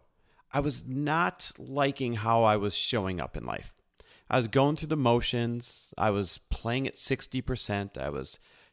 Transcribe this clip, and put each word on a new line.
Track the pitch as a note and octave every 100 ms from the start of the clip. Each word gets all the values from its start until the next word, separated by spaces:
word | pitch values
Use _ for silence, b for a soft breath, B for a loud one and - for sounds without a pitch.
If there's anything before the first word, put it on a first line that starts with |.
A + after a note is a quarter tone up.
| _ b b b b
I | C#3
was | D3 B2 B2+
not | C3 D3 D#3+ F3+ - - -
liking | B2+ C#3 C#3+ C#3 B2+ A2+
how | A2+ A#2
I | A2 G#2+
was | G2+
showing | - - A2+ F#2+ F2+
up | C2 -
in |
life. | A#1 G#1 - - _ _ b b b
I | B2+
was | A2+
going | C3 C#3 D3+
through | D3+
the | D#3+
motions. | A#2+ A#2+ - A#2+ A#2+ A#2+ - - - -
I | G#2+
was | G2+ F#2+ - -
playing | - A2+ B2 C3+
at | -
sixty | - C3 - B2+
percent. | - B2 - G2+ G2 -
I | C#2
was | C#2+ C2+ - b b b